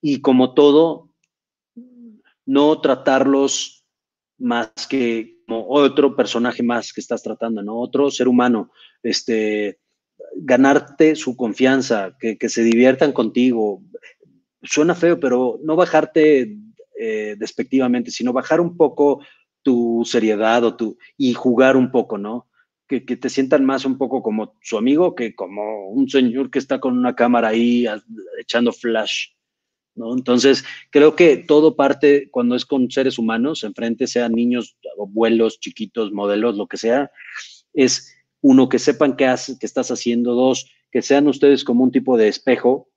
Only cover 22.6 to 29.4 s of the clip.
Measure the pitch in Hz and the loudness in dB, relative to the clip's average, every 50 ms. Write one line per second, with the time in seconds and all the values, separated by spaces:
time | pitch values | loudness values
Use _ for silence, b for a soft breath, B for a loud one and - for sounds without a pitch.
22.6 | _ _ _ _ _ _ 139 123 - - 123 113 - 131 - - 135 131 156 143 | _ _ _ _ _ _ -8 -8 -6 -6 -10 -6 -6 -6 -4 -2 0 0 2 2
23.6 | 135 131 135 131 131 135 127 135 135 120 135 131 113 117 107 110 107 - _ _ | 2 2 0 -2 -4 -4 -4 -4 -4 -4 -4 -4 -4 -4 -4 -4 -6 -8 _ _
24.6 | _ - 113 107 110 127 143 151 180 175 - - 123 110 - - 98 90 98 101 | _ -8 -6 -2 0 0 2 2 2 0 0 -4 -10 -10 -8 -12 -14 -12 -10 -10
25.6 | 104 107 110 104 98 95 104 131 135 127 131 139 127 120 113 131 139 127 - 139 | -8 -8 -10 -10 -12 -8 -2 -2 -2 0 2 0 2 2 0 -2 -6 -4 -4 -6
26.6 | 135 _ 139 127 - 131 123 123 123 123 120 - 120 120 120 120 117 110 113 113 | -4 _ -8 -4 -4 -2 -2 0 -2 -2 0 0 0 2 2 0 0 0 0 0
27.6 | 117 120 120 120 120 113 107 107 _ _ 113 110 95 - - - - - - 120 | 0 0 0 0 -2 -2 -6 -8 _ _ -20 -20 -18 -16 -16 -16 -14 -4 -2 0
28.6 | 120 120 107 - - 120 113 110 107 - - - - - _ _ | 0 0 -2 -2 -6 -4 -4 -2 -4 -4 -8 -10 -10 -12 _ _